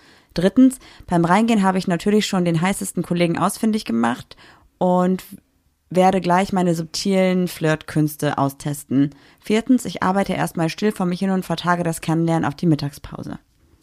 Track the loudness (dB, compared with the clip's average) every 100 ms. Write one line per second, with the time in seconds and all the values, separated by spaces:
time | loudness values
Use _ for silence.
0 | _ -20 _ -2 2 6 4 4 -14 -16
1 | -2 0 4 4 4 2 2 0 0 -2
2 | 0 0 0 0 0 0 0 -2 -6 -6
3 | -4 0 0 0 -2 -2 -2 -2 -2 -2
4 | -2 -4 -10 -20 -20 -20 _ -2 0 2
5 | 2 -2 -6 -20 _ _ _ _ -4 2
6 | 4 4 2 0 2 0 0 0 -4 -6
7 | 0 2 2 2 -2 -2 -2 -2 -2 -2
8 | 0 0 -4 0 -2 -2 -8 -8 -2 0
9 | 0 -2 -20 _ -2 -2 2 0 0 -4
10 | -2 0 0 -2 -4 -2 -4 -2 -2 -2
11 | -2 -2 -2 -2 -2 -4 -2 0 -2 -4
12 | -2 0 2 0 0 0 0 0 -4 -10
13 | -16 -12 -12 -14 _ _ _ _